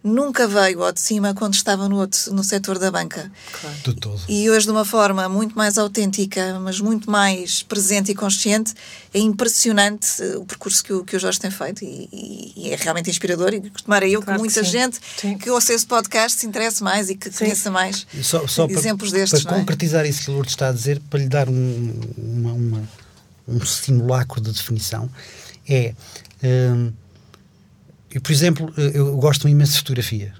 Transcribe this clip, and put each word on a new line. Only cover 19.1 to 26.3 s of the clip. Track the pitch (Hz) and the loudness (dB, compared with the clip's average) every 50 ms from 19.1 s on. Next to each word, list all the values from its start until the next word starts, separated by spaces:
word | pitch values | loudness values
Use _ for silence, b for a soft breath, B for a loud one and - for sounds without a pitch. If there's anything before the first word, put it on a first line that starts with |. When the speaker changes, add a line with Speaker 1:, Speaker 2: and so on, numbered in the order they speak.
Speaker 3:
para, | 175 196 | 0 2
Speaker 1:
destes, | 190 190 - 147 151 | 2 4 2 2 2
Speaker 3:
para | 170 | 2
Speaker 1:
não | 175 196 | 0 0
é? | |
Speaker 3:
concretizar | 190 180 160 - 170 160 156 160 151 | 2 0 0 0 0 2 2 2 2
isso | 147 139 147 - | 2 -2 -4 -4
que | - | -4
a | 139 | -2
Lourdes | 139 131 127 - | -2 -2 -2 -2
está | - 143 131 | -2 0 0
a | |
dizer, | 127 117 113 139 143 143 - - | 0 0 0 -2 -2 -2 -4 -2
para | - 143 | -2 0
lhe | 139 | 0
dar | 131 131 147 135 | 2 2 2 2
um, | 131 127 127 127 127 120 117 120 113 113 113 113 117 113 | 2 2 2 2 0 0 -2 -4 -4 -4 -6 -8 -8 -8
uma, | 113 113 113 117 120 117 117 117 | -8 -6 -4 -2 -2 -2 -2 0
uma, | 120 117 117 110 110 107 107 B B B B B B B B - _ _ | 0 0 0 -2 -2 -6 -8 B B B B B B B B -20 _ _
um | - 120 120 - | -2 -2 -2 0
simulacro | - - - - - 135 120 113 123 127 127 123 127 - 120 | -2 -4 -4 0 2 2 4 4 2 2 0 0 -2 -4 -4
de | 110 110 | -4 -4
definição, | 110 - - - 117 110 107 - 113 110 113 131 131 B B B B B B B B B B - | -4 -4 -4 -2 -4 -2 -2 -4 -4 -6 -6 -8 -10 B B B B B B B B B B 0
é, | 139 127 120 117 113 B B B B B B B | 2 2 2 0 -4 B B B B B B B